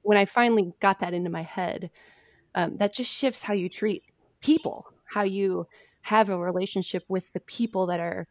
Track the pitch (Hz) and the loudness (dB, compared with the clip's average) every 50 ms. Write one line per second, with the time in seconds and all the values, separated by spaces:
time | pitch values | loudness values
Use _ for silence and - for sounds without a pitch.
0 | _ 208 208 202 202 196 - 247 240 240 226 214 190 175 - _ - 196 190 - | _ 4 6 6 4 4 4 2 4 4 4 4 2 0 -2 _ 2 2 2 2
1 | 202 180 175 175 175 175 170 165 165 160 - - 180 170 - - - 170 _ _ | -2 -4 -2 -2 -2 -4 -4 -6 -8 -8 -6 -4 -4 -4 -4 -6 -10 -12 _ _
2 | _ - _ _ _ _ _ _ _ _ _ - 175 165 - 190 202 202 - - | _ -20 _ _ _ _ _ _ _ _ _ -2 -2 -2 0 -2 -2 -2 -2 -4
3 | 247 - - - 277 262 240 - - 220 208 196 175 185 - - 208 220 196 - | -6 -6 -4 0 -2 -2 -2 -2 -4 -2 -2 -2 -2 -4 -4 -2 -2 -2 -2 -4
4 | _ _ _ _ _ _ _ _ - - 311 330 - 120 - - - - _ _ | _ _ _ _ _ _ _ _ 2 4 4 4 2 -4 -6 -6 -14 -20 _ _
5 | _ - - 208 202 196 190 196 196 190 185 175 170 _ _ - _ _ _ _ | _ -6 -2 0 0 0 0 0 0 0 -2 -4 -6 _ _ -20 _ _ _ _
6 | - - 214 220 220 196 190 175 175 180 175 185 190 196 - 190 180 - - 180 | -4 2 4 4 4 4 2 -2 -2 -2 -2 -2 -2 -2 -2 -4 -4 -2 -6 -6
7 | _ _ 190 185 - _ _ - _ - - - 233 226 220 190 185 175 175 170 | _ _ -4 -4 -4 _ _ -12 _ -10 -4 -4 -4 -2 0 -2 0 0 -2 -2
8 | 170 170 - 185 170 _ | -4 -4 -6 -6 -8 _